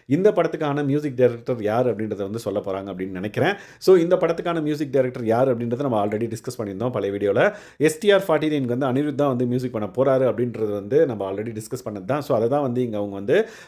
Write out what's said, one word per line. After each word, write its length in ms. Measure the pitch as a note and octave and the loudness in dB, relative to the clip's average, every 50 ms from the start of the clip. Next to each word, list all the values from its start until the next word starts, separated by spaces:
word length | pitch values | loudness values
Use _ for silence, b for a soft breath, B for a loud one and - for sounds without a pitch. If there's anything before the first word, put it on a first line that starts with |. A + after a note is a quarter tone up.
| B B | B B
இந்த 220 | C3 E3 F#3+ G#3+ | 0 4 4 4
படத்துக்கான 540 | G3+ F3 E3 D3+ - D#3 D#3 D3 C#3+ D3 D3 | 4 4 0 0 0 -2 -2 -2 -2 -2 0
மியூசிக் 320 | C3+ C#3 D3 D3 D3 B2+ | 0 -2 -2 -2 -4 0
டைரக்டர் 460 | A#2+ B2+ A#2+ A#2 A#2 A#2 - B2+ A2+ G#2 | 4 2 2 2 0 -4 -6 -4 -2 0
யார் 240 | G#2 G#2+ A#2+ B2+ | 0 2 2 2
அப்படின்றத 300 | B2 G#2+ G2+ A2 G#2+ G#2 | 0 0 -2 -2 -6 -4
வந்து 220 | F#2+ G2+ G2 G#2+ A2+ | -6 -6 -6 -6 -6
சொல்ல 220 | - G#2 F#2+ G#2 | -6 -4 -4 -4
போறாங்க 280 | F#2+ G2 F#2+ F#2+ G2 G2 | -2 -4 -6 -6 -6 -8
அப்படின்னு 220 | F#2+ F2+ F#2+ G2 | -8 -8 -8 -8
நினைக்கிறேன். 440 | F#2+ F2+ F#2+ G#2+ - - C3+ F3 G3+ B B B B B | -6 -6 -6 -4 -2 0 0 0 0 B B B B B
So, 180 | - - F#3+ | 4 6 6
இந்த 200 | F3+ E3 F3 F3+ | 6 6 4 2
படத்துக்கான 460 | E3+ E3+ E3 E3+ F3 E3+ F3 E3+ E3 D3+ | 2 2 0 -2 -2 -2 -4 -2 -2 -2
மியூசிக் 280 | D3+ D3+ D3 D#3 C3+ | -2 -2 -2 -4 0
டைரக்டர் 340 | C3 C#3 B2+ B2+ B2+ C3+ A#2+ | 2 2 2 2 0 -4 0
யார் 240 | G#2+ A2+ A#2+ C3+ C3+ | 0 2 4 4 2
அப்படின்றத 340 | B2 A2+ A#2+ A#2 B2 A#2+ C#3+ | 2 0 0 -4 -2 -2 -2
நம்ம 160 | C#3 A#2 G#2 | 0 0 2
already 300 | G2+ G#2 G#2 G#2+ A#2 A2+ | 0 0 0 -2 -2 -4
டிஸ்கஸ் 300 | A2+ A2 - - - - | -6 -8 -8 -10 -8 -6
பண்ணியிருந்தோம் 320 | A2 G2+ G2 F#2+ A2+ B2+ | -6 -8 -6 -4 -4 -2
பழைய 220 | A#2+ G#2 G2 G2+ G2+ | -2 -2 -2 -2 -2
வீடியோல. 300 | G2+ G2+ G2+ G2 A#2+ E3 G#3 G3+ B B B B B | 0 0 2 2 4 2 2 0 B B B B B
எஸ் 220 | C#3 D#3 D#3 - | 2 2 2 2
டி 100 | - G3+ | 2 4
ஆர் 100 | G3 F#3+ | 4 4
ஃபார்ட்டி 280 | F#3+ - D#3+ D3 D3+ D#3 | 4 2 2 2 2 0
நைனுக்கு 260 | D#3 C#3+ C3 A#2 A#2+ | 0 0 0 0 -2
வந்து 120 | B2 C#3+ | 0 0
அனிருத் 280 | C3 A#2+ C3+ D3 D3+ C3+ | 0 0 0 0 -2 0
தான் 140 | B2 C#3+ C#3+ | 0 0 0
வந்து 180 | B2+ A#2+ B2+ | 2 0 0
மியூசிக் 260 | A#2+ B2 B2+ B2+ B2+ A#2+ | 0 0 -2 -2 -2 -4
பண்ண 180 | A2 G#2 G2 - | -4 -6 -4 0
போறாரு 320 | B2 C3 C#3 C3+ C3 C3 | 2 2 4 4 4 4
அப்படின்றது 460 | A#2+ G#2+ A2 B2 A#2+ G#2+ G#2+ A2 G#2 G#2 | 2 2 0 -2 -4 -2 -4 -2 -2 -2
வந்து 340 | G2+ G2 G#2 B2 D3+ E3 | -4 -4 0 4 4 4
நம்ம 160 | C#3+ A2+ G2+ G2 | 4 2 -4 -4
already 280 | F#2+ G2 G2+ A2 A#2+ A2 | -4 -4 -4 -6 -6 -8
டிஸ்கஸ் 320 | G#2+ G#2+ - C3 B2+ - | -10 -10 -8 -10 -8 -8
பண்ணது 200 | A#2 G#2 G2+ F#2 | -8 -10 -10 -6
தான். 180 | F#2+ C3 D3 C#3 | -4 -4 -4 -2
So, 140 | - C#3 | 0 0
அதை 120 | A2 A2 A#2 | 2 2 2
தான் 140 | C#3 D3 C#3+ | 0 0 0
வந்து 200 | C3 A#2+ B2 B2+ | 0 -2 -2 -2
இங்க 140 | A#2 G#2+ | -2 -2
அவங்க 180 | G#2 G#2 G2+ G2 | -4 -4 -4 -6
வந்து 220 | G2 G2 G#2+ D3 G3 A3 B B B B | -8 -2 0 2 2 2 B B B B